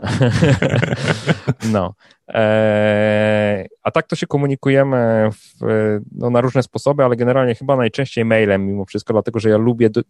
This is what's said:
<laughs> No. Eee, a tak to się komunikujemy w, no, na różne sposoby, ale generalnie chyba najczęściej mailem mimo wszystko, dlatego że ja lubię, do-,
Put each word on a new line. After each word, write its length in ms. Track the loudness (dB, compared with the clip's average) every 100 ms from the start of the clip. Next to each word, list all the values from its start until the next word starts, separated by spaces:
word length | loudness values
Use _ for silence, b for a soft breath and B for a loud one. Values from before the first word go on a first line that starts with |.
| -4 0 0 2 2 2 2 0
<laughs> 920 | -2 -2 -4 -4 -2 -4 -4 -4 -2
No. 220 | -2 -2 -8 b b -6
Eee, 1400 | 0 2 2 2 2 2 2 2 2 2 0 0 -2 -8 _
a 80 | -4
tak 160 | -2 -2
to 100 | -6
się 100 | -4
komunikujemy 1040 | -2 -2 -2 0 2 2 0 2 2 0
w, 280 | -2 -16 -8 -2 0 0 -2 -8
no, 180 | -6 -2
na 100 | 0
różne 220 | 0 0
sposoby, 420 | -2 -2 -2 2
ale 120 | 2 2
generalnie 380 | 0 2 0
chyba 220 | -2 -2 0
najczęściej 480 | 0 -2 -6 -2
mailem 420 | 0 2 2 0 -2
mimo 180 | -6
wszystko, 280 | -6 -8 -2
dlatego 260 | -2 -2 -2
że 80 | 2
ja 60 | 2
lubię, 340 | 2 2 2
do-, 100 | 0